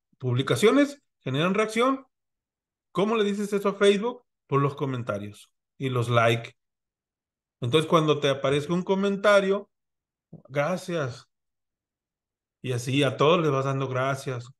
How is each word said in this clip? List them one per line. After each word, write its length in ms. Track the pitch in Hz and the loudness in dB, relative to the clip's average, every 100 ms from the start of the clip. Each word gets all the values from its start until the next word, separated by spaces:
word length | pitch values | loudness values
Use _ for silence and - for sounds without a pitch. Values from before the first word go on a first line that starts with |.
| _ _ | _ _
publicaciones 840 | 127 123 135 127 208 262 285 - _ _ | -4 -2 0 2 4 4 2 -2 _ _
generan 360 | - 131 175 | -6 -2 -2
reacción". 520 | 196 214 226 254 269 - _ _ _ _ _ _ _ _ | 0 -2 0 0 0 -6 _ _ _ _ _ _ _ _
¿Cómo 240 | - 208 226 | -2 0 0
le 80 | |
dices 280 | 202 202 202 | 0 -2 -4
eso 180 | 196 202 | -2 -2
a 40 | |
Facebook? 500 | 190 202 208 233 247 _ _ - | 2 2 2 0 -8 _ _ -4
Por 140 | 139 | 0
los 140 | 139 - | 0 -2
comentarios 760 | 135 123 117 104 104 104 - _ _ - | -6 -6 -6 -6 -8 -16 -20 _ _ -8
y 100 | 131 | -4
los 200 | 123 117 | -2 2
like. 460 | 120 113 120 - - _ _ _ _ _ _ _ _ _ - | 4 4 2 -4 -18 _ _ _ _ _ _ _ _ _ -8
Entonces, 280 | 123 156 156 | 0 2 4
cuando 320 | 170 156 143 | 4 4 2
te 80 | 143 | 0
aparezca 440 | 135 135 143 143 | 0 0 0 0
un 100 | 175 | -2
comentario, 840 | 185 196 202 196 208 202 190 196 - _ _ _ _ _ _ - - | 0 0 0 0 4 4 4 -2 -6 _ _ _ _ _ _ -20 -10
"Gracias". 800 | 139 147 180 - 170 135 110 - _ _ _ _ _ _ _ _ _ _ _ _ _ | -4 -4 -4 -6 -6 -6 -10 -18 _ _ _ _ _ _ _ _ _ _ _ _ _
Y 100 | 127 | -8
así 300 | 120 127 135 | -6 -2 0
a 140 | 135 120 | 0 2
todos 240 | 147 180 | 4 4
les 100 | 156 | 2
vas 140 | 135 | 0
dando 240 | 135 135 131 | -2 -2 -4
gracias. 600 | 127 131 131 139 123 120 - | -4 -4 -4 -6 -10 -12 -20